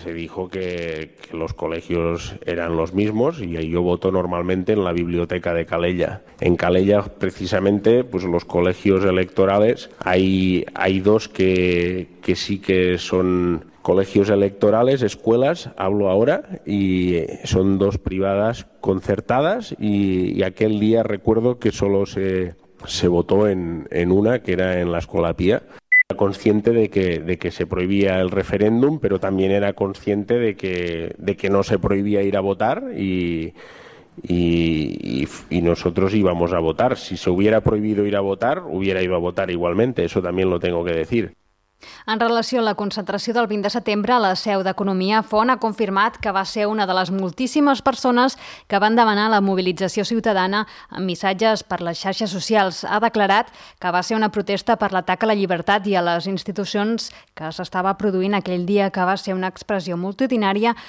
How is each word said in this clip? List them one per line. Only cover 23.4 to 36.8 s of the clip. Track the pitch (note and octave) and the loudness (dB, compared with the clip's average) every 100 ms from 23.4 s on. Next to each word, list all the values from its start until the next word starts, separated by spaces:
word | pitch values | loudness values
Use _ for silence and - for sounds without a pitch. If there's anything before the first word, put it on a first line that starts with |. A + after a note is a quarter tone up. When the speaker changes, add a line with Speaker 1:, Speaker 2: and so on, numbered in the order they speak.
| G#2+ | 4
Speaker 1:
en, | F#2+ E2+ E2 C#2+ | 2 -2 -6 -6
en | - F2 | -2 2
una, | F#2+ G#2+ B2 | 4 4 0
que | - | 0
era | F2+ F#2 F2+ | 0 0 0
en | F2 | -2
la | E2+ | -2
Escuela | E2 F#2 E2+ E2 | -2 -2 -2 0
Pía. | F2 A#2+ - - _ - - | 2 0 -2 -20 _ -2 0
Consciente | - G2+ G2+ - G#2 G#2+ | 0 -2 0 2 2 4
de | A#2 G#2+ | 2 2
que, | G2+ F#2 E2 | 0 0 -2
de | D#2+ F2+ | -4 -4
que | F2 | -4
se | - E2+ | -6 -4
prohibía | F2+ F2+ G2 G2 F#2 | -2 0 2 2 2
el | F#2 | 0
referéndum, | G2 F#2 G2 G#2 A#2 C#3 D#3 | -2 -2 0 2 4 2 0
pero | G2 F#2+ | -2 -2
también | F#2+ F#2+ F#2+ | 0 0 2
era | G2+ G2+ | 2 0
consciente | F#2+ G2 G2 - G2+ G2 A#2+ | -2 -4 -4 -2 -2 0 0
de | A#2 F#2+ | 0 -2
que, | G2 F2+ F2 E2 E2 - | -4 -4 -4 -6 -8 -6
de | F2+ F#2+ | -6 -2
que | G2 | 0
no | G2 | 0
se | G2 G2+ | 2 0
prohibía | F#2 G2+ G2+ G2+ | 2 0 2 2
ir | G2 G2 | 2 0
a | |
votar | G2 F#2+ G#2+ E3 C4 | 0 0 0 -2 -6
y, | A#3 F#2+ F#2 F2 E2 E2 - - - - - - - | -4 -2 0 -2 -2 -6 -10 -20 -20 -20 -20 -20 -12
y, | - F2 E2+ E2+ E2 D#2 D2 G1+ G1+ B1 | -2 0 2 2 2 0 -2 -6 -6 -4
y, | D2 - - | -6 -8 -4
y | F2 | 0
nosotros | E2+ E2+ F#2 E2+ F#2+ | 2 2 0 0 2
íbamos | G#2+ F#2+ E2+ E2+ | 2 2 2 0
a | F2+ | 2
votar. | E2 D#2+ | 0 2